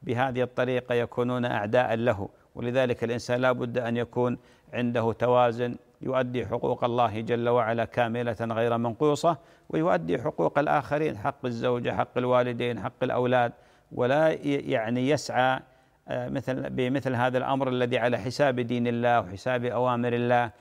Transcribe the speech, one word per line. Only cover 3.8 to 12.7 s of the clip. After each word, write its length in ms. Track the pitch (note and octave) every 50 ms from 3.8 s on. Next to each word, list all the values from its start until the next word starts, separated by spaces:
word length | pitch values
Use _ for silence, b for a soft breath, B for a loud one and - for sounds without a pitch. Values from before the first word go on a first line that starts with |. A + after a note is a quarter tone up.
| B2 A2+ A#2
يكون 420 | A#2+ A#2+ A2+ - B2 B2 B2 B2 C3+ b b b b b - -
عنده 400 | A2 B2 A#2+ A#2+ A#2 A2 A#2 G#2+
توازن، 640 | - A#2+ A#2+ B2 B2 B2 A#2+ A2+ A#2 B2 A#2+ A#2 - - _ _ _ -
يؤدي 440 | C3 C3 C3 C3 B2 B2 B2 G#2
حقوق 380 | G2+ A#2 A#2+ - C3+ B2 A#2 -
الله 360 | B2 A#2 B2 A#2+ A2+ G#2 A2
جل 280 | A#2 A#2 A#2+ A#2 A#2+ A#2+
وعلا 360 | A#2+ B2 A#2 G#2+ A#2 A#2 A2+
كاملة 520 | A2 - - B2 A#2 A2+ A#2+ B2 A#2+ A2+ -
غير 380 | A#2 A2+ A2+ A2 A#2 A#2+ A#2 A#2
منقوصة، 580 | A#2 A#2+ A2+ - D#3 D3+ D3 C#3 - E3 E3 b b b b b b -
ويؤدي 540 | - D#3+ D#3+ F3 F#3+ F3+ D#3+ E3 F3 C#3+ B2
حقوق 360 | D3+ - - E3+ D#3 - D3
الآخرين، 600 | D3 D3 D3 D3+ B2 - D3 D3+ D#3 D3+ C#3 G#2
حق 280 | G#2 C#3+ C#3 - -
الزوجة، 500 | B2+ A#2+ A#2 B2+ B2 B2 B2 A#2+ B2+ A#2+
حق 220 | - A#2 - - C3
الوالدين، 640 | B2 B2 B2+ B2 B2 B2 A#2+ A#2+ B2+ A#2+